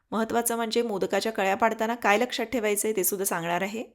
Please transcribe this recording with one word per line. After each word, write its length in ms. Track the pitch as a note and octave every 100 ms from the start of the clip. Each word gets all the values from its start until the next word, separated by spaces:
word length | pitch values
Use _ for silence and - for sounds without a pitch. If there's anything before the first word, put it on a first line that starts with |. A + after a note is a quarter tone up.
| -
महत्त्वाचं 440 | G3+ A3 A#3 A#3 A#3
म्हणजे 260 | A3+ A#3
मोदकाच्या 500 | A#3 F#3+ F#3 G3 A3+
कळ्या 240 | A3 F#3+ G3+
पाडताना 400 | A3+ A3 A3 A#3+
काय 220 | G#3 G#3
लक्षात 280 | B3 - A3+
ठेवायचं 420 | B3+ G#3+ G#3 A3
आहे, 80 | G3+
ते 80 |
सुद्धा 220 | - G3 G3
सांगणार 360 | F3+ E3 F3
आहे. 220 | G3 A3 A#3+